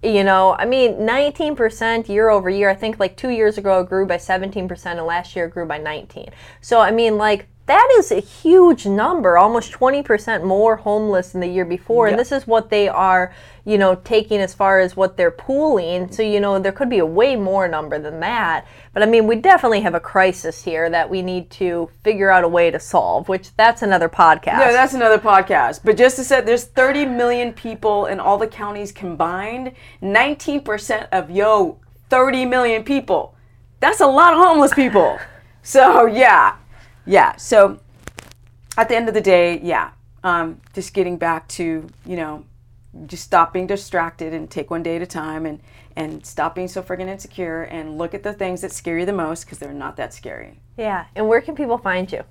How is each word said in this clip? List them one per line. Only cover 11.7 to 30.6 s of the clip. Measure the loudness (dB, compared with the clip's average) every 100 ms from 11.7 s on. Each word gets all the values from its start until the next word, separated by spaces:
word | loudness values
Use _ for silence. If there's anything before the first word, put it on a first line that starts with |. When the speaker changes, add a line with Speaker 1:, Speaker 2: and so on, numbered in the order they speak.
| -6 -2 0 2
Speaker 1:
And | 0
Speaker 2:
Yep. |
Speaker 1:
this | -2
is | -4 0
what | 0 0
they | 0 0
are, | 0 2 2 0 -8 -20 -18
you | -2 2
know, | 2 0
taking | 0 -2 0 -4
as | -4
far | -2 2 2
as | 2 0
what | -2 0
they're | -2
pooling. | -2 -6 -2 0 0 -2 -6 -8
So, | -4
you | -2 0
know, | 0 -2
there | -2
could | -4 -2
be | 0
a | 0
way | 2 2
more | 0 -2 -2 -2
number | -4 -6 -8
than | -8 -8
that. | -6 -4 -2 -4 -6 -20 -12
But, | -2
I | 2
mean, | 4 2
we |
definitely | 0 4 4 4 0
have | 0 -4
a |
crisis | -4 2 2 0 -10 -10
here | -8 -4 -2
that | -2 -2
we | -4
need | -6 -8 -10
to | -6 -4 -4 -8 _
figure | -4 0 4
out | 4
a | 4
way | 2 2
to | 0
solve, | -2 -2 0 -2 -2
which | -6 -6 2
that's | 2 2
another | 0 0 0
podcast. | 4 4 4 0 2
Speaker 2:
No, | 4
that's | 4 2
another | 2 4 4
podcast. | 4 0 0 0 0 -2
But | -2 4
just | 4 2
to |
say, | 0 0
there's | 2 -2 -2
thirty | 0 0 0
million | -2 -2 -2 -2 -4
people | -8 -14 -6 -2 -2 -2
in | -4
all | 0 0
the | -2
counties | -6 -12 -10 -14
combined. | -12 -12 -6 -6 -4 -8 -10 -12 -14 -20 -12
Nineteen | -2 0 0 -4 -6 -6